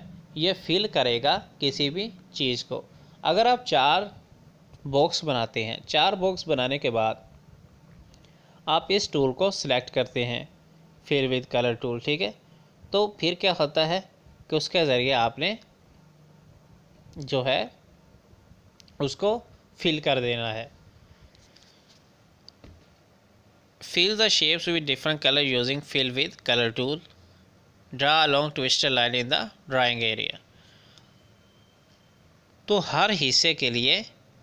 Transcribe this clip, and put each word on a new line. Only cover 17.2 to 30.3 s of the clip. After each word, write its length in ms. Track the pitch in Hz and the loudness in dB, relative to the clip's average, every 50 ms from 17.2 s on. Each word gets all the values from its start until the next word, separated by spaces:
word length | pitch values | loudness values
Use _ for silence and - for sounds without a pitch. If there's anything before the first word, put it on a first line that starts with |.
| 143 131 143 131 123 | -8 -4 -2 0 0
है 280 | 135 131 165 214 247 - _ _ _ - - _ _ - - _ _ - - - - - - _ - _ - - - - - | 0 0 0 -2 -4 -10 _ _ _ -20 -20 _ _ -20 -20 _ _ -20 -20 -20 -20 -20 -20 _ -20 _ -20 -20 -16 -8 -4
उसको 300 | 147 135 - - 196 208 220 240 - - - - _ _ _ - | -4 -4 -2 -2 0 0 0 -2 -4 -10 -20 -20 _ _ _ -4
फिल 200 | - 175 156 151 | 0 0 0 0
कर 200 | 151 151 139 131 | 0 0 0 2
देना 300 | 123 120 120 117 117 113 | 0 0 -2 -2 -4 -6
है। 180 | 110 113 117 - - - - - - - - - - _ - - _ - - _ - - - - _ _ _ _ - _ _ _ _ _ _ _ _ _ _ - - _ - - - - _ _ _ _ _ _ _ _ _ _ _ _ _ _ _ _ _ _ _ - | -6 -8 -10 -12 -16 -20 -20 -20 -20 -20 -20 -20 -20 _ -20 -20 _ -20 -20 _ -20 -20 -20 -20 _ _ _ _ -20 _ _ _ _ _ _ _ _ _ _ -20 -20 _ -20 -20 -20 -20 _ _ _ _ _ _ _ _ _ _ _ _ _ _ _ _ _ _ _ -20
Fill 320 | - - - 175 175 196 214 208 | -16 -2 0 2 2 2 2 2
the 100 | 220 208 | 2 2
shapes 360 | - - 165 151 165 170 - 175 | 2 2 2 2 0 0 0 -2
with 200 | 170 165 151 139 | -2 0 0 -2
different 360 | 135 - - 156 156 151 - | -2 -2 -2 -2 -2 0 0
color 220 | 135 135 143 147 | 2 2 2 2
using 380 | 139 127 123 120 127 139 147 - | 2 2 0 0 0 -2 -6 -6
fill 280 | - - 139 131 127 123 131 | -4 -2 -2 -2 -2 -2 -2
with 180 | - - - - - - | -4 -4 -6 -6 -2 0
color 200 | 120 120 120 117 | 2 2 2 0
tool, 280 | 113 - 123 135 151 170 - - - - - - _ _ _ _ _ _ _ _ _ _ _ _ | 0 -2 -4 -4 -4 -6 -8 -14 -20 -20 -20 -20 _ _ _ _ _ _ _ _ _ _ _ _
draw 280 | - 127 139 143 156 160 | -6 -2 2 4 4 4
a 100 | 156 151 | 4 4
long 240 | 139 139 147 151 - | 4 2 2 0 -2
twisted 380 | 151 131 131 - - - 143 | -2 -2 0 0 0 2 2
line 280 | 131 123 120 120 120 123 120 | 2 2 2 2 0 -2 -2
in 100 | 123 147 | -2 -2
the 80 | - - 220 - _ _ - | -2 -2 -6 -10 _ _ -2
drawing 340 | 135 127 127 120 120 117 117 113 | 0 2 2 2 2 0 -2 -2
area। 260 | 110 104 - - | -2 -2 -4 -8